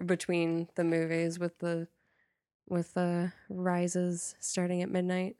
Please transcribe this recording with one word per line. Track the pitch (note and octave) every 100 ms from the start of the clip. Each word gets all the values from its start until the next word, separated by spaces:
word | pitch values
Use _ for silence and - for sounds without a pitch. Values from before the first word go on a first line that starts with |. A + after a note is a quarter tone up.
between | F3 F3+ - F3 E3 E3 E3+
the | -
movies | E3+ E3 E3 E3 E3+ E3+
with | F3 -
the, | F3 E3+ E3 _ _ _ _ _ _ _ -
with | F3 E3+
the | F#3 F3 F3 F3 - -
rises | F#3+ F3+ F3 F3 F3+ F3+ E3+ - -
starting | - - F3+ F3+
at | F3+
midnight. | F3+ F3+ F#3 F#3